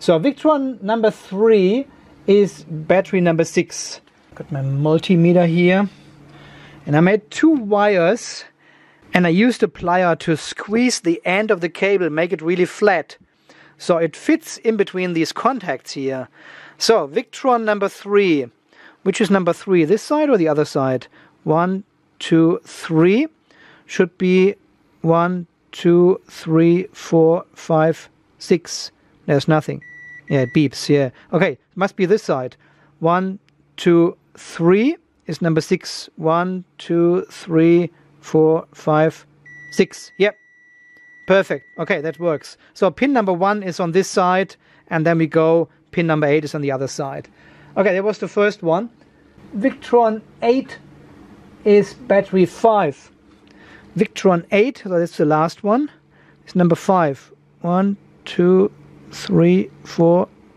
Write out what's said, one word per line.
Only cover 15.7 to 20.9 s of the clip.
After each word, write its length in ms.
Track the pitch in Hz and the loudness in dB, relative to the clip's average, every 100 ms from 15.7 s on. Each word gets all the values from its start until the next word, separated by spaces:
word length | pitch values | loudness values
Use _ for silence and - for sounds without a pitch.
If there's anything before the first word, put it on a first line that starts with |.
| 131 - | -8 -10
here. 380 | 147 135 131 127 _ - - - - | -8 -6 -6 -10 _ -20 -20 -20 -4
So 300 | - 226 143 | 2 2 2
Victron 560 | 160 - - 269 240 | -6 -8 -4 0 0
number 240 | 220 208 196 | 0 -2 -4
three. 580 | - 202 202 196 151 120 _ _ _ - _ | -6 -2 0 2 0 -2 _ _ _ -20 _
Which 180 | 190 190 | -6 -2
is 120 | 196 | 0
number 200 | 196 175 | 2 0
three, 320 | 165 - 180 | -4 0 0
this 160 | 156 214 | 2 0
side 300 | - 202 208 | -2 -2 0
or 80 | 233 | 2
the 80 | 160 | 0
other 180 | 147 | 0
side? 440 | 147 151 135 | -2 -2 -2